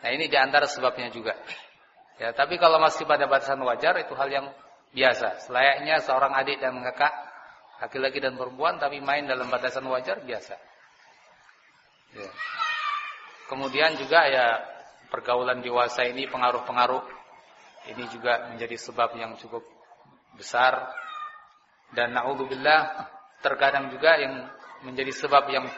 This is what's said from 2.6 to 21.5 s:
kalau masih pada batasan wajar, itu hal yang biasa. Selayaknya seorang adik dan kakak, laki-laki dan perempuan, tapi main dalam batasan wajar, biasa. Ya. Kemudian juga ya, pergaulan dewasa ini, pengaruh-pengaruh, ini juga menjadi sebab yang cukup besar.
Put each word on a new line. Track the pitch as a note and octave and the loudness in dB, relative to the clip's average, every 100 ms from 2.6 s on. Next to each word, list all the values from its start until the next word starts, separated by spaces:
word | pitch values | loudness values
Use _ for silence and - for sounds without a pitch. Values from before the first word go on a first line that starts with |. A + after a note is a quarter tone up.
kalau | E3 D#3+ | 6 8
masih | D#3 - D3+ | 4 2 0
pada | D3 | 2
batasan | - C3+ C3+ C3+ | 4 2 2 -2
wajar, | B2+ A#2 D#3 F3 | 0 2 2 0
itu | D#3 | -2
hal | C3 C#3 | -4 -2
yang | C#3 C#3 - - _ _ | -2 -4 -14 -20 _ _
biasa. | C3 C3 A#2+ A2+ F#2 - | 4 4 4 -2 -4 -4
Selayaknya | B2 C3+ C3+ D3 D#3 | 4 4 4 2 0
seorang | C#3+ C3 C3+ C3+ | 2 2 4 2
adik | C3+ C#3 | 0 -2
dan | C3 B2+ | -4 -4
kakak, | B2 - C#3+ - - - - - _ - | -8 0 0 0 -14 -18 -20 -20 _ -14
laki-laki | A#2 C3 C3+ C3+ | -10 -2 -2 0
dan | C3 B2+ | -4 -4
perempuan, | B2+ C3 D#3+ F3+ | -10 -2 -2 0
tapi | C#3 C#3+ | -4 -4
main | C3+ C#3+ | -2 -2
dalam | C#3+ C3 B2 | 0 -4 0
batasan | B2 B2+ B2+ C3 | -2 -2 -4 -4
wajar, | B2+ B2+ G3 | -4 -2 -6
biasa. | C3 A2 - F#2+ - _ _ _ _ _ _ _ _ _ _ _ _ _ _ | -6 -10 -10 -18 -18 _ _ _ _ _ _ _ _ _ _ _ _ _ _
Ya. | A2 G2 C6+ C6+ C6+ C6+ C6+ C6+ C6+ C6+ - - - - | -18 -18 -12 -10 -6 -4 -4 -4 -6 -8 -14 -20 -20 -12
Kemudian | C3+ C3+ C3 D#3+ D#3+ | -6 -4 2 2 0
juga | C#3 E3 D3+ | 2 4 4
ya, | C3 A#2+ A2+ - - - - - | 4 2 0 -4 -16 -20 -20 -10
pergaulan | - - B2 B2+ B2 | -8 -2 0 0 -2
dewasa | B2 A#2+ A#2+ - | -2 0 0 0
ini, | B2 B2+ C3+ | -2 -2 -6
pengaruh-pengaruh, | C3 B2 A#2+ - B2 B2 C3 - - - - _ - - - - | 0 0 0 -2 2 2 2 -6 -18 -20 -20 _ -20 -20 -20 -16
ini | A2+ A#2+ | -12 -12
juga | A#2 A#2+ A#2 - | -4 0 0 -2
menjadi | A#2 A#2 A#2 | -10 -8 -8
sebab | - A#2 A#2 A2+ | -8 0 0 0
yang | A2+ A2 | -10 -12
cukup | - A#2 - _ _ - _ _ _ - | -12 -14 -14 _ _ -20 _ _ _ -20
besar. | - B2 B2+ - - - - - - - - | -4 2 4 2 -6 -12 -12 -12 -12 -14 -20